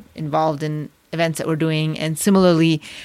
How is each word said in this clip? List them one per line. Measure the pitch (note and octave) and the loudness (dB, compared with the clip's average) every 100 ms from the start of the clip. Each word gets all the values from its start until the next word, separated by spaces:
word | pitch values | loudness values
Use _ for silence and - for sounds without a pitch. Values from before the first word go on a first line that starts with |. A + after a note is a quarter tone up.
| - | -6
involved | - D3+ D#3 D#3 C#3+ | -12 -4 -2 -2 -2
in | D3+ D3+ D3 _ _ | -6 -6 -10 _ _
events | D#3+ E3 D#3 | -4 -2 -2
that | - | -4
we're | D#3 | -2
doing. | D#3+ D#3 D#3 D#3 | 0 0 -2 -4
And | D#3+ D#3 | -6 -2
similarly, | G3+ F#3+ F3+ D#3+ E3 D#3 - - | 2 4 6 6 4 2 -4 -20